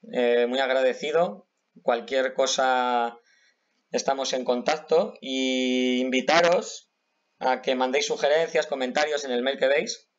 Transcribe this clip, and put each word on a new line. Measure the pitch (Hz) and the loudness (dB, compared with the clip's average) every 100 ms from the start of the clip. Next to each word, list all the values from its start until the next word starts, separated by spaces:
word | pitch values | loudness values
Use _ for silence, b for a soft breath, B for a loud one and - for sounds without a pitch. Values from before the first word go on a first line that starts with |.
| - | -8
eh, | 123 120 120 120 | -2 2 2 2
muy | 127 | 0
agradecido. | 135 131 131 123 147 156 180 202 _ _ _ - | 0 2 2 0 -2 0 0 -2 _ _ _ -8
Cualquier | - 120 107 135 131 | -2 -2 -2 -2 -2
cosa | 131 131 - 131 127 123 123 117 - b b b b b b _ | 0 -2 2 2 2 2 0 -2 -6 b b b b b b _
estamos | 127 - 135 127 | -4 -2 -2 -2
en | 131 | -4
contacto | 123 123 123 156 - 160 208 - | -2 -2 0 -4 2 2 2 -6
y | 135 131 131 131 127 127 127 127 | -8 -4 -2 0 0 0 0 0
invitaros | 131 127 127 160 170 180 - - _ _ _ _ _ _ | 0 0 2 4 4 2 -2 -14 _ _ _ _ _ _
a | 127 127 | -2 -2
que | 143 | -2
mandéis | 131 127 135 147 | 0 0 0 -2
sugerencias, | 156 143 151 165 165 147 | -2 2 2 2 0 -2
comentarios | 135 127 127 151 143 | -4 -2 0 0 -2
en | 139 | -2
el | 123 | -2
mail | 127 135 | -2 0
que | 131 | 2
veis. | 143 220 - _ | 2 0 -10 _